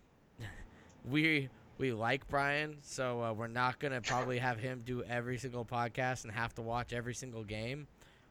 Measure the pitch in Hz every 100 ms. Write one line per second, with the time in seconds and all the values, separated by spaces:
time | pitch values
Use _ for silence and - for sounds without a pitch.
0 | - - - - - - - - - -
1 | 117 147 160 151 135 - - - 131 110
2 | 113 139 - 143 139 147 151 147 - -
3 | 127 120 117 107 117 117 127 120 143 127
4 | 104 123 127 123 127 113 131 127 117 123
5 | 98 120 120 123 127 120 113 120 120 135
6 | 127 127 113 110 117 - 113 120 120 120
7 | 120 117 131 113 104 107 113 143 143 -
8 | - - -